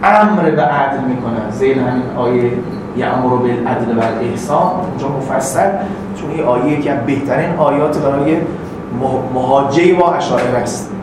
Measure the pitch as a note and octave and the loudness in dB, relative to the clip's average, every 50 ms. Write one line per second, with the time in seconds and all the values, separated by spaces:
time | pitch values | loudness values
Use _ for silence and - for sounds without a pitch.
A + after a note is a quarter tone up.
0 | - G3 G#3 G#3+ G#3+ G#3+ G#3 F#3 E3+ D#3 D3+ D3+ D3+ D3 C#3+ D3 D3 - - C3 | 4 6 6 6 6 4 4 4 2 2 2 2 2 2 2 2 0 0 0 -2
1 | B2+ B2+ B2+ A#2+ A#2 A#2 A2+ A2+ A2 A2 G#2+ A#2 C3+ C3+ C3+ C3 B2+ B2 B2 B2+ | -2 -2 -2 -2 -2 -4 -4 -4 -4 -4 -2 0 2 2 2 2 2 0 0 -2
2 | B2 - A#2+ B2 B2 A#2+ B2 B2 A#2+ A#2+ A#2+ - - - - - - - - - | -2 -2 -2 -2 0 0 2 2 2 2 0 -2 -4 -6 -6 -8 -8 -6 -4 -4
3 | - - A#2+ B2 B2+ B2+ B2+ B2 B2 B2 A#2+ A#2 A#2 B2 B2 A2+ A#2 A#2 A#2 A2+ | -2 -2 0 0 0 2 2 2 2 0 0 0 -2 -2 -2 -2 0 0 0 0
4 | A2+ A2+ G#2+ A2 A#2+ A#2 - - - - D3 D#3+ - - - - - - B2+ B2+ | 0 0 -2 -2 -2 -4 -4 -4 -4 -2 0 0 2 0 0 -2 -4 -4 -4 -4
5 | C#3 C#3 C#3+ - - - - - - - - - G3 G3 G3+ G3+ G3+ - - - | -4 -4 -4 -4 -4 -2 -2 -2 -2 -2 0 0 2 2 0 0 -4 -4 -6 -8
6 | - - - - - D3 D#3 D#3+ D3 D3 B2 B2 C3 D3+ D3+ C#3+ - C#3+ C#3+ - | -8 -10 -10 -8 -8 -6 -4 -2 0 2 2 2 2 0 0 0 0 0 -2 -2
7 | - - C#3 B2 - - D#3 D#3 D#3+ - F3 E3+ D#3 C#3+ C#3 C#3+ D3+ D3+ - - | 0 0 -2 -2 0 0 0 0 0 0 0 2 2 2 2 2 2 0 0 0
8 | D3 C#3 C#3 C#3+ C#3+ D3+ D#3 - A2+ - - - - - - - - - - - | 0 0 2 2 2 2 2 0 0 -4 -6 -8 -10 -10 -10 -12 -10 -8 -6 -2
9 | C3 C3 C3 B2+ B2+ - B2+ C3 B2+ B2+ C3+ C#3 C#3 C#3 C#3 E3 F3 F3+ F3 F3 | -2 0 -2 -2 -2 -2 -2 -2 0 2 2 2 2 4 2 4 4 4 6 6
10 | F3 E3+ E3+ - - - E3 C3 B2+ B2 B2+ A#2+ G#2 G2+ - - - - G2 G2 | 4 2 2 0 -2 0 0 0 0 0 0 -2 -2 -2 -6 -6 -8 -8 -10 -10